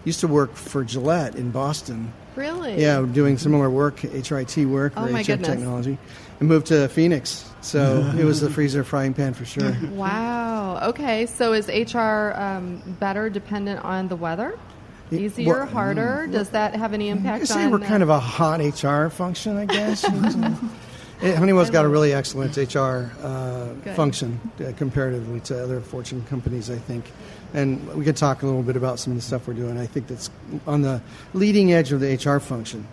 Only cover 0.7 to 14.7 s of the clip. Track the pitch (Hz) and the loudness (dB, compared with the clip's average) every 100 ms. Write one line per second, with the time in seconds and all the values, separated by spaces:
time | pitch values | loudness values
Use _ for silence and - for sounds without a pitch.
0.7 | 139 117 123 135 170 131 104 123 120 139 | -4 -2 -2 0 0 0 -4 -4 -2 -2
1.7 | 151 - 113 113 - - - 285 339 302 | -4 -6 -8 -8 -12 -14 -8 -6 -6 -4
2.7 | 185 151 139 131 123 143 131 - 147 135 | 2 4 4 2 4 4 4 4 4 4
3.7 | 131 143 139 139 135 123 139 131 - 139 | 4 2 0 -6 -6 -4 -4 -2 0 2
4.7 | 135 143 - - 120 - 131 - 123 123 | 2 0 0 -2 0 0 0 0 -2 -2
5.7 | 123 123 139 - - - - 151 160 147 | -2 -2 -4 -10 -20 -18 0 4 4 6
6.7 | 156 135 - 170 151 - - - - - | 4 4 4 4 4 -2 -10 -12 -14 -2
7.7 | 147 143 131 143 156 156 151 147 151 143 | 2 4 4 2 4 4 4 0 2 0
8.7 | 143 127 143 135 131 139 123 120 139 135 | 0 0 0 0 0 -2 -2 -6 -2 0
9.7 | 123 147 196 190 214 233 240 233 220 196 | 0 -4 -4 -2 -2 -2 -4 -4 -4 -4
10.7 | 180 220 240 285 220 233 - 240 220 202 | -2 -2 -2 -2 0 -2 0 2 2 2
11.7 | 208 226 240 220 214 214 - 196 190 180 | -2 0 0 2 2 0 -2 -4 -4 -6
12.7 | 180 - 175 196 196 220 202 196 208 202 | -10 -10 -4 -2 -2 -2 -4 -4 -4 -4
13.7 | 202 - 190 190 180 165 170 262 466 - | -4 -4 -4 -2 -4 -4 -4 -4 -8 -14